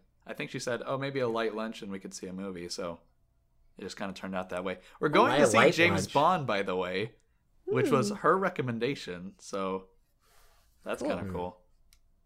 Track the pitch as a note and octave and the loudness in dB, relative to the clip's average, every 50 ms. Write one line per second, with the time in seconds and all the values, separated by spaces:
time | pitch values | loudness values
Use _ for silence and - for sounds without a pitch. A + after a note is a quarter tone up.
0 | _ _ _ _ _ - A#2 - D3 C#3+ - C3+ - - A#2+ A2+ - - C3+ C3+ | _ _ _ _ _ -14 -10 -10 -10 -8 -8 -6 -4 -4 -4 -4 -2 -4 -4 -4
1 | C#3 C#3 A#2+ C3+ B2+ A#2 A2+ A2+ A#2 A2+ G#2 A2 A2 A2+ A2+ - - G2+ G2 F#2+ | -4 -4 -2 -2 0 0 0 0 0 -2 -2 -4 -6 -6 -8 -10 -10 -10 -10 -10
2 | F#2+ G2 F#2+ - - F#2 F#2 F#2 G2 G2 F#2 F2 F2 F2 - - F#2+ F2 E2+ - | -10 -12 -12 -12 -10 -10 -8 -8 -8 -8 -8 -8 -8 -8 -8 -6 -6 -6 -8 -8
3 | _ _ _ _ _ _ _ _ _ _ _ _ _ _ _ - G#2 F#2 - - | _ _ _ _ _ _ _ _ _ _ _ _ _ _ _ -14 -12 -12 -10 -8
4 | G#2 G2 F#2+ - - F#2+ F#2+ F#2 F#2 - F2+ F2+ F#2 F#2+ A2 - - - - - | -8 -8 -8 -8 -8 -6 -4 -4 -4 -4 -6 -4 -4 -4 -6 -6 -10 -16 -8 -2
5 | - D#3 D3 F#3 A3+ - - C#3+ D3 A#2+ - - - C#4 - D#3 E3 F3 - F#2+ | -2 4 6 6 6 6 6 6 6 6 8 6 6 6 6 6 4 4 4 2
6 | F#2+ - - C#3 C#3+ E3 F#3 F3 C#3+ A#2 G#2+ G2 G2+ G2 F#2 F#2 F2+ F2+ F#2 F#2+ | 0 0 2 4 4 6 4 2 0 0 -2 -2 0 -2 -2 -2 -2 -2 -2 -2
7 | G#2 A2+ - _ _ _ _ _ _ _ _ _ _ - G4+ A4 G#4+ D#4+ B3 - | -4 -4 -6 _ _ _ _ _ _ _ _ _ _ 0 2 2 4 4 4 4
8 | G#2 G2+ G#2 G2+ - D3+ E3+ F#3+ F#3+ F3+ F#3 - C#3+ B2 A#2 A2+ A2+ C3 C#3+ C3+ | 2 2 -2 2 2 4 4 4 2 0 -2 -2 -4 -4 -2 -2 -2 -2 -4 -4
9 | - - F2+ F2 F2+ F#2+ - _ - - - G2 F#2+ F#2+ F#2+ F#2+ F#2+ - _ _ | -8 -10 -10 -10 -10 -14 -16 _ -14 -10 -6 -4 -2 -2 -2 -4 -6 -10 _ _
10 | _ _ _ _ _ _ _ - _ _ _ _ _ _ _ _ _ - G#2+ - | _ _ _ _ _ _ _ -20 _ _ _ _ _ _ _ _ _ -8 -6 -4
11 | - D4+ - F2+ F2+ F#2+ F2+ F2+ F2 F2+ - - _ _ _ _ _ _ _ _ | -4 -4 -4 -4 -4 -6 -6 -6 -6 -8 -10 -14 _ _ _ _ _ _ _ _
12 | _ _ _ _ _ | _ _ _ _ _